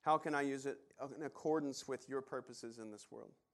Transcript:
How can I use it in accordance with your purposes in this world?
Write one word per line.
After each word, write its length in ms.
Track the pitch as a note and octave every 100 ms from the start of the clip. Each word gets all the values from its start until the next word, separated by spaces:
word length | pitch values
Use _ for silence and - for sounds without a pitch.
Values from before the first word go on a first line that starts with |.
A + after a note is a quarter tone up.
How 160 | - D#3
can 180 | D#3 D3
I 60 |
use 220 | C#3+ C3+
it 140 | C#3 C3+ - - C3+ C3
in 80 |
accordance 640 | D3 - D#3+ D#3 D3 C3 -
with 200 | B2+ -
your 120 | C3+
purposes 580 | C3 C3+ B2+ A#2+ A#2 A2+
in 140 | A2
this 160 | G#2 -
world? 220 | A2+ A2 - _